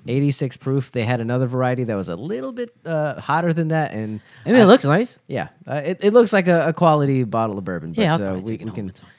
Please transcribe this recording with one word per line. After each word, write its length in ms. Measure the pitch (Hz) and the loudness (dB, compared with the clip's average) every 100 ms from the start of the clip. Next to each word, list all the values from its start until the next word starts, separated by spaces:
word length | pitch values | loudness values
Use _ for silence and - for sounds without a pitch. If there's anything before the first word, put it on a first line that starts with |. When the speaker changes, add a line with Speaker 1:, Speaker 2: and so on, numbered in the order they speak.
| - | -4
Speaker 1:
Eighty-six 480 | 131 143 135 131 - | 0 0 0 -4 -6
proof. 320 | 131 135 131 | -4 -4 -2
They 120 | 123 | -4
had 160 | 110 123 | -2 -2
another 260 | 113 127 127 | -2 -2 -2
variety 380 | 127 127 127 | -2 -2 -2
that 100 | 113 | -2
was 140 | 101 87 | -4 -4
a 80 | 85 | -8
little 360 | 151 240 262 | -8 -8 -8
bit, 200 | 240 240 _ | -10 -12 _
uh, 360 | 165 156 151 - | -6 -4 -4 -6
hotter 320 | - 156 170 | -2 0 0
than 140 | 160 156 | 0 0
that, 240 | 160 151 | 0 -2
and 280 | 107 107 107 _ - | -4 -8 -10 _ -10
Speaker 2:
I 40 | 165 | 2
mean, 80 | 247 | 6
it 40 | |
Speaker 1:
I 20 | |
Speaker 2:
looks 200 | 196 - | 8 8
nice. 340 | 143 170 247 - - | 6 0 0 -8 -8
Speaker 1:
Yeah, 200 | 127 78 _ - | -6 -6 _ -8
uh, 120 | 143 | -6
it, 140 | 147 180 | -6 0
it 100 | 202 | 4
looks 200 | 240 226 | 6 6
like 160 | 202 180 | 4 4
a, 200 | 170 156 | 2 2
a 40 | |
quality 500 | 156 170 151 139 135 | 2 4 4 2 0
bottle 320 | 117 113 113 101 | 0 -2 -2 -4
of 60 | |
bourbon. 300 | 95 87 82 | -6 -8 -6
Speaker 2:
Yeah, 180 | 82 180 165 | -2 0 0
Speaker 1:
but, 20 | |
Speaker 2:
I'll 60 | 98 | -2
Speaker 1:
uh, 60 | |
Speaker 2:
probably 100 | 92 | -4
Speaker 1:
we, 160 | 107 110 | -6 -10
Speaker 2:
take 20 | |
it 40 | |
Speaker 1:
we 60 | 107 | -10
Speaker 2:
home. 60 | 110 | -10
Speaker 1:
can, 120 | 95 | -12
Speaker 2:
It's 120 | - | -12
fine. 100 | - | -20